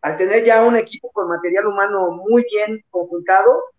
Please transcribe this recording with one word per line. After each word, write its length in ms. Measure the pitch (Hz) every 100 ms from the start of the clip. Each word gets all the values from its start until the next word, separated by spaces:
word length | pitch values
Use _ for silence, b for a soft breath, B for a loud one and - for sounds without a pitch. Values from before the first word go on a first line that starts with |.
al 160 | 147 156
tener 260 | 190 220
ya 200 | 233 220
un 120 | 233 233
equipo 340 | 226 - 247
con 160 | - 180
material 380 | 170 175 185 214
humano 440 | 202 202 202 180
muy 340 | 170 190 240 240
bien 340 | 208 214 220 _
conjuntado 720 | 185 180 175 175 190 403 480 -